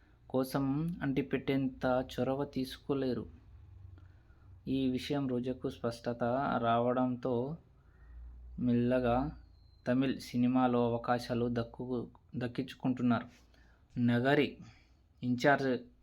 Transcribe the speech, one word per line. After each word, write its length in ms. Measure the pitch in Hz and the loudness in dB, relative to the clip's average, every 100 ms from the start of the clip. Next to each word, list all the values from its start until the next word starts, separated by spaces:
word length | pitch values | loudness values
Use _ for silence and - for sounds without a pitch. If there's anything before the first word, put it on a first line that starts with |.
| _ - - | _ -20 -2
కోసం 680 | 131 131 139 135 143 165 175 | 0 0 0 0 0 -2 -2
అంటిపెట్టేంత 1000 | 143 135 135 131 135 135 131 127 131 127 131 | -2 0 0 -2 0 0 0 0 0 2 0
చొరవ 340 | - 123 135 | -2 -2 0
తీసుకోలేరు. 1000 | 139 131 131 - - 139 131 113 - - - - - - - - - - - - - - - | -2 -4 -6 -8 -4 -2 0 -2 -6 -14 -20 -20 -20 -20 -20 -20 -20 -20 -20 -20 -20 -14 -4
ఈ 220 | 135 131 | -2 0
విషయం 380 | 127 - 143 135 | -2 -2 -2 0
రోజాకు 420 | 123 123 127 135 | -2 -2 -4 -6
స్పష్టత 520 | - 117 - 120 120 117 127 143 123 | -4 -6 -4 -6 -2 -2 0 0 0
రావడంతో 920 | 117 117 120 127 127 120 127 120 131 165 - - - - - - - - - - | 2 2 2 2 0 -2 -2 -2 -2 -8 -14 -20 -20 -20 -20 -18 -18 -18 -14 -4
మెల్లగా 760 | 123 120 120 127 120 123 147 - - - - - - | 0 2 2 2 2 2 0 -8 -20 -20 -20 -8 0
తమిళ్ 340 | 127 135 - | 0 0 -2
సినిమాలో 680 | - 120 123 127 127 120 120 | -4 0 2 4 4 4 2
అవకాశాలు 640 | 117 - 123 - 120 120 | 0 0 -2 0 -2 0
దక్కు-, 540 | 120 117 - 127 123 - - _ - | -2 -4 -8 -6 -4 -6 -14 _ -6
దక్కించుకుంటున్నారు. 920 | 120 123 131 - 131 127 123 117 - - - - - _ _ 123 | -6 -4 -8 -4 -2 2 2 2 0 -18 -20 -20 -20 _ _ 0
నగరి 600 | 120 120 131 147 135 - - - _ _ _ - | 2 4 4 4 2 -2 -20 -20 _ _ _ -8
ఇన్ఛార్జ్ 580 | 123 120 147 135 135 123 - _ | -2 2 4 4 2 -2 -6 _